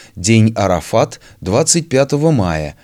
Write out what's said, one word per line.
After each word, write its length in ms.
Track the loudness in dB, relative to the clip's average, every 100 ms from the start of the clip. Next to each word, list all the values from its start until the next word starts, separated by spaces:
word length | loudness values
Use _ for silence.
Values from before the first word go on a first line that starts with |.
| -20 -6
День 360 | 2 4 4
Арафат 640 | 2 0 -2 -2 -2 -2 -6 -20 -12
двадцать 480 | -2 0 0 -2 0
пятого 420 | 0 0 0 0
мая, 460 | 0 0 -2 -6 -12